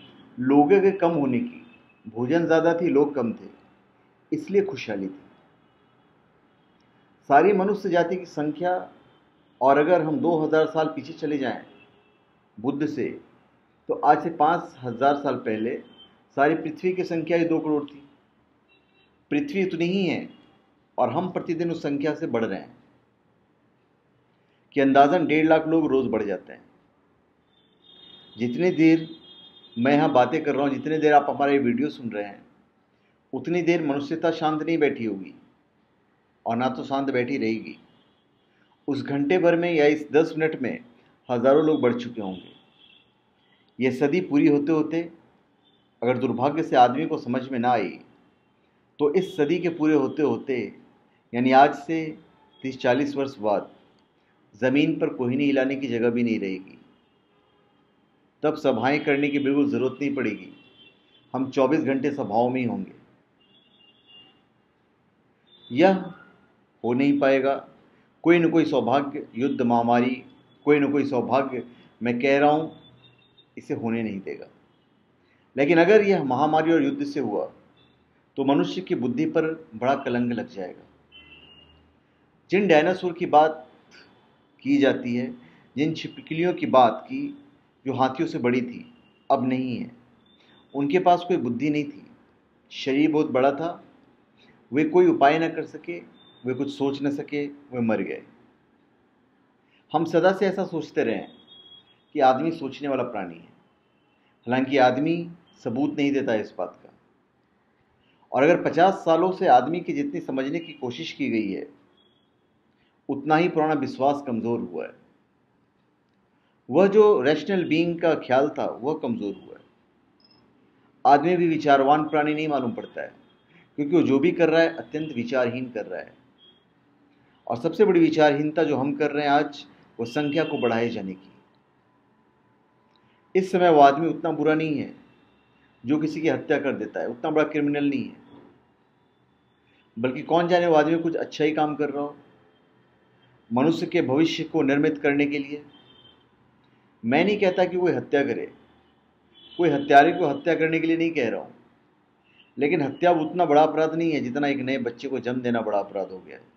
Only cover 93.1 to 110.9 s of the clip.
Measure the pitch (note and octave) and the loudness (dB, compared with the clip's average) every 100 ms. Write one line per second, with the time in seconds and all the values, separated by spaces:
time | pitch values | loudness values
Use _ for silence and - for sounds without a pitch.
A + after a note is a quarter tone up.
93.1 | D3 D3+ B2+ C3+ C#3 E3 F3 - _ _ | 2 0 2 2 0 -8 -10 -18 _ _
94.1 | _ _ _ _ _ - B2 D#3 F3 F3+ | _ _ _ _ _ -6 -2 2 4 4
95.1 | - C#3 D#3+ E3 D#3+ C#3+ D3+ - E3+ - | 6 4 2 -2 -6 -10 -12 -14 -14 -14
96.1 | - _ _ B2 B2+ C#3+ - C#3 C#3 C#3+ | -20 _ _ -8 -4 -6 -4 -4 -2 -4
97.1 | C#3+ C#3+ D3 C#3+ - - B2 A#2 G#2 F#2 | -6 -8 -8 -8 -10 -10 -4 -2 -2 -4
98.1 | - - _ _ _ _ _ _ _ _ | -10 -14 _ _ _ _ _ _ _ _
99.1 | _ _ _ _ _ _ _ _ D3+ D#3+ | _ _ _ _ _ _ _ _ -4 0
100.1 | E3+ F3+ F#3+ G3 F#3 F#3 E3 D3 - A#2+ | 2 2 2 -2 -2 -6 -6 -8 -4 -2
101.1 | G2+ - - _ - - - _ _ _ | -2 -8 -18 _ -20 -20 -20 _ _ _
102.1 | D3+ C3 C3 D#3+ - C3+ B2 C#3+ C3 - | 2 2 2 -2 -6 -10 -8 -6 -4 -4
103.1 | G#2+ F#2 E2+ E2+ _ _ _ _ _ _ | -8 -10 -14 -20 _ _ _ _ _ _
104.1 | _ _ _ - B2 C3 C#3 B2+ - D#3 | _ _ _ -4 -2 0 4 4 4 -2
105.1 | E3+ E3+ - _ _ C3 A#2 D3 D3 C#3+ | -2 -6 -14 _ _ -6 -2 -2 0 0
106.1 | C3+ B2 A2 G2+ - F2+ - - _ _ | 0 0 -2 -4 -8 -10 -10 -20 _ _
107.1 | _ _ _ _ _ _ _ _ _ _ | _ _ _ _ _ _ _ _ _ _
108.1 | _ - B2 D3 F3 D3+ C#3+ F#3 F#3+ - | _ -6 2 4 4 2 4 2 2 2
109.1 | D#3+ F3+ F#3 F3+ B2+ B2+ F3 E3+ C#3+ C#3+ | 2 2 0 6 6 4 -4 -4 -4 -4
110.1 | E3 - C3 C3+ E3 E3 D3 B2+ | -6 -6 -4 -4 -6 -8 -10 -10